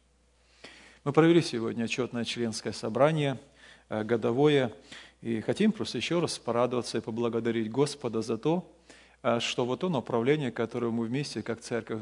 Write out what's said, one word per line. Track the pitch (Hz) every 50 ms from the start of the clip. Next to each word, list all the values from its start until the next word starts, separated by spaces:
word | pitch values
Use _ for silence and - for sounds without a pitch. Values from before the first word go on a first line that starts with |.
| _ _ _ _ _ _ _ _ _ _ _ _ - - - - - - - _ -
Мы | 143 143
провели | 160 156 165 170 175
сегодня | 160 - - 117 110 113 110 113 113
отчётное | 107 - - 123 113 - 120 113
членское | - - 120 120 113 110 - - 117 104
собрание, | - - 117 110 117 135 151 160 156 147 139 135 - - - _ - - - - - _ -
э, | - 107 107
годовое, | 107 120 113 107 120 117 127 147 151 147 139 127 117 - - - - - - - - _ _ -
и | 117 113 110
хотим | 101 - 127 - 196 220
просто | 202 - 110 - - 127
ещё | 110 - 160 175
раз | 165 127 - -
порадоваться | - - 113 117 123 123 123 123 113 - - 120
и |
поблагодарить | - - 113 113 120 117 113 117 113 117 113 117 113 110
Господа | 113 131 143 143 - - - 120 107 113 110
за | 120 117 110
то, | - 151 165 185 175 - - _ _ - - - - _ _ _ -
э, | 127 117 120
что | 113 - - - 127
вот | 120 127 127
то | - 185
направление, | 175 127 104 - - 117 113 131 147 156 147 120
которое | 113 - 117 - - 123 120 117
мы | 113 117 117
вместе | 113 120 135 147 139 - 117 104
как | - 117 107
церковь | - - 127 113 110 - 117 110